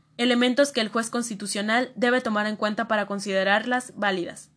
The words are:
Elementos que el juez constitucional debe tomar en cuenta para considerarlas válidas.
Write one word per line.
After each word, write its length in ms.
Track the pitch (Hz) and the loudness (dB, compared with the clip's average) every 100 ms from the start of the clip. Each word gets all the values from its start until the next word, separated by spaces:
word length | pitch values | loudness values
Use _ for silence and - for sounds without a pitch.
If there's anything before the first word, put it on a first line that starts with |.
| _ - | _ -2
Elementos 540 | 247 240 247 247 285 | 2 4 4 4 2
que 100 | 247 | 2
el 80 | 220 | -2
juez 200 | 226 226 | -2 -2
constitucional 800 | 240 233 202 202 208 208 226 254 - | -4 -6 -6 -6 -4 0 0 0 0
debe 260 | 240 254 | 2 2
tomar 260 | 247 208 214 | 0 -2 -2
en 100 | 214 | -2
cuenta 300 | 214 214 233 | -2 -2 -2
para 180 | 220 202 | 0 -2
considerarlas 880 | 202 202 190 190 202 233 247 247 - | -4 -2 0 2 2 2 -2 -4 -4
válidas. 540 | 208 190 175 - - | -2 0 -4 -10 -20